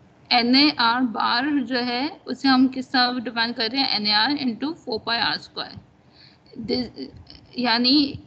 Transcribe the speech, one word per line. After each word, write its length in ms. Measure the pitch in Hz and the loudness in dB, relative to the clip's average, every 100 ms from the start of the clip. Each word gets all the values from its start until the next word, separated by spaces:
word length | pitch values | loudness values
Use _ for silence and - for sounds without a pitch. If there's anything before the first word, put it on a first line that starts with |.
| _ _ - | _ _ 0
एनएआर 680 | 240 240 262 294 294 233 240 | 2 4 4 4 4 0 2
bar 500 | 254 208 220 233 277 | 0 0 0 0 0
जो 280 | 285 233 247 | 0 0 -2
है 420 | 247 240 285 - - | -2 -2 -4 -8 -10
उसे 220 | 254 277 | -2 2
हम 200 | 254 262 | 6 4
किस 240 | 262 254 | 2 -4
तरह 260 | 269 247 254 | 0 0 -2
define 340 | 233 233 226 | -6 -4 -4
कर 180 | 233 226 | -2 -4
रहे 100 | 269 | -2
हैं, 100 | 269 | -2
एनएआर 420 | 214 208 208 226 | -2 0 2 2
into 360 | 285 269 214 277 | 0 -2 -4 -6
four 320 | 339 - 220 - | -6 -8 -8 -4
pi 120 | 233 214 | -2 -2
R 120 | 180 | -4
square। 400 | - - - - - _ _ _ - _ _ - 220 | -10 -12 -12 -14 -20 _ _ _ -20 _ _ -12 -4
This, 220 | 247 240 - - - - - - - | -4 -4 -10 -14 -16 -20 -20 -16 -4
यानी 600 | 247 226 247 285 277 - | 0 2 4 4 2 -2